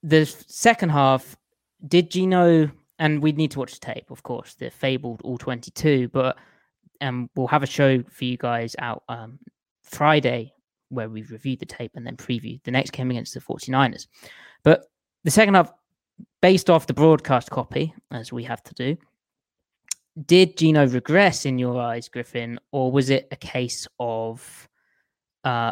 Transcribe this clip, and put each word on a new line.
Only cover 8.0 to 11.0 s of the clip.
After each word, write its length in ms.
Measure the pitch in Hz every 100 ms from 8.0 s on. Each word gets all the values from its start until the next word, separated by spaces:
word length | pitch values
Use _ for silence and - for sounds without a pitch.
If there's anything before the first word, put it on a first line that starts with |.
for 220 | 120 - 127
you 120 | 123
guys 380 | 120 120 117 -
out, 240 | 120 113 -
um, 300 | 117 113 131 - _ _ _
Friday 720 | _ - 151 156 131 120 113 _ _ _ _
where 200 | 127